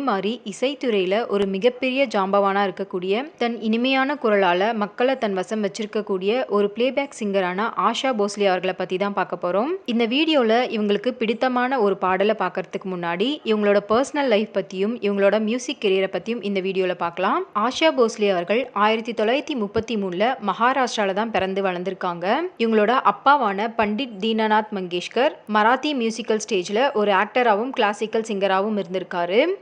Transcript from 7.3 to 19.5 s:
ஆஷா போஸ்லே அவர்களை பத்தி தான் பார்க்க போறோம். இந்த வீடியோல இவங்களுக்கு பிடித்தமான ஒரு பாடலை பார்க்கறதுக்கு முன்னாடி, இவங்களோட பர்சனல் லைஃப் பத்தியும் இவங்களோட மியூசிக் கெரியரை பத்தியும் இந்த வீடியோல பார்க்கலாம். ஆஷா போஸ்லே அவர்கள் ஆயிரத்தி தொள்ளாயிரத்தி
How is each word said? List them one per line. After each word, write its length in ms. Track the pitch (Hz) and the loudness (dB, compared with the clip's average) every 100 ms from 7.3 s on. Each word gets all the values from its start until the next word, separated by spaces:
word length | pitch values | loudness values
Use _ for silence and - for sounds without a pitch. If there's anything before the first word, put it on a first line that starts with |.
| 196 180 180 226 - 196 | 0 0 -2 -4 0 -2
ஆஷா 240 | 233 269 220 | 0 -2 0
போஸ்லே 300 | 202 208 196 | -2 0 0
அவர்களை 240 | 185 185 185 | 2 0 -4
பத்தி 180 | 185 185 202 | -4 -2 -2
தான் 120 | 196 | -2
பார்க்க 220 | 180 175 175 | -4 -4 -2
போறோம். 260 | 185 277 381 - | 0 0 -4 -2
இந்த 140 | 233 226 | -2 0
வீடியோல 480 | 269 320 302 220 226 254 220 | 2 2 4 4 2 2 -2
இவங்களுக்கு 380 | 208 202 247 - | 0 0 -2 -2
பிடித்தமான 580 | 220 233 262 247 247 269 202 | -2 0 0 0 0 2 2
ஒரு 100 | 190 185 | 2 0
பாடலை 320 | 185 208 214 | 2 2 0
பார்க்கறதுக்கு 460 | 180 190 175 196 190 | -2 -4 -6 -8 -6
முன்னாடி, 380 | 180 170 175 240 302 220 | -6 -4 -2 -2 -2 -2
இவங்களோட 300 | 214 208 202 202 | 2 4 2 4
பர்சனல் 380 | 220 277 302 277 208 | 2 2 0 2 2
லைஃப் 180 | 214 196 | 2 -4
பத்தியும் 360 | - 185 202 240 202 | -4 -2 -2 -2 -2
இவங்களோட 340 | 202 196 214 214 | 2 4 4 2
மியூசிக் 320 | 247 - - 190 | -2 -4 -2 0
கெரியரை 240 | 190 190 185 | 2 0 -2
பத்தியும் 280 | 196 233 196 | -6 -6 -4
இந்த 100 | 196 190 | -2 0
வீடியோல 260 | 185 185 180 170 | 0 0 -2 -4
பார்க்கலாம். 360 | 170 190 320 381 208 226 | -2 0 0 -2 -2 -2
ஆஷா 260 | 254 320 269 | 2 2 4
போஸ்லே 300 | 226 226 202 180 | 2 2 0 2
அவர்கள் 260 | 175 226 - 202 208 | 0 -2 -2 0 2
ஆயிரத்தி 300 | 226 226 226 | 2 -2 -2
தொள்ளாயிரத்தி 360 | 214 277 294 | 0 0 -2